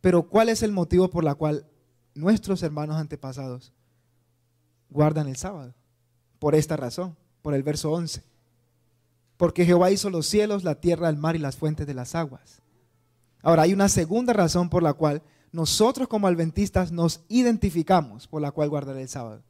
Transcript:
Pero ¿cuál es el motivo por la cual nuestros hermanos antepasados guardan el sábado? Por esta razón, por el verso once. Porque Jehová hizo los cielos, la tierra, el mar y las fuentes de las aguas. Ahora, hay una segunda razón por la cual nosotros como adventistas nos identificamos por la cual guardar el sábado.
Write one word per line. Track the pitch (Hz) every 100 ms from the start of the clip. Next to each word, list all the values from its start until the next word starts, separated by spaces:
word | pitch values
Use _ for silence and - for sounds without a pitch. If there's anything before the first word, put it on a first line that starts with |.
Pero | 185 175 160
¿cuál | 202 226
es | 220
el | 220
motivo | 196 170 180 185
por | 175
la | 156 135
cual | 156 151 147 _ _ _ _
nuestros | - 165 220 - 185
hermanos | 165 151 151 156
antepasados | 151 147 135 131 135 123 - _ _ _ _ _ _ _ _ _ _ _ _
guardan | 139 151 151 147
el | 131
sábado? | 185 185 123 - _ _ _ _ _ _
Por | 151
esta | 151 156 156
razón, | 127 143 180 160 _ _
por | 151 139
el |
verso | 139 147 156
once. | 165 165 - _ _ _ _ _ _ _ _ _ _ _ _
Porque | 170 - 175
Jehová | 175 180
hizo | 196 208
los | 175 151
cielos, | 208 214 202
la | 180 147
tierra, | 175 170 170
el | 151
mar | 156 165
y |
las | 143 -
fuentes | 156 151 147
de | 131
las | 123
aguas. | 165 151 127 _ _ _ _ _ _ _ _ _ _
Ahora, | 151 165
hay | 160
una | 196 196
segunda | 196 160 214 254
razón | 220 170 175 175
por | 180
la | 165
cual | 139 156 147 _ _ _
nosotros | 165 156 - 220 262 254
como | 214 196
adventistas | 170 165 175 202 - 180
nos | 170 170 - _
identificamos | 233 240 226 - 165 156 185 139 104 -
por | 156
la | 147
cual | 156 147
guardar | 147 139 135
el | 131
sábado. | 143 117 107